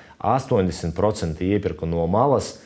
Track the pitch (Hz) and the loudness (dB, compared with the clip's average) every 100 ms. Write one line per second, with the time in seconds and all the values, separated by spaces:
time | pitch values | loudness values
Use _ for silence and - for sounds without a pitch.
0 | - - 101 131 - 107 92 - 85 80 | -20 -6 0 0 2 0 0 -2 -6 0
1 | 104 - 85 78 90 101 92 73 82 85 | 0 0 -4 -2 0 0 0 -4 -4 -2
2 | 82 98 143 120 - - | 0 2 4 2 0 -10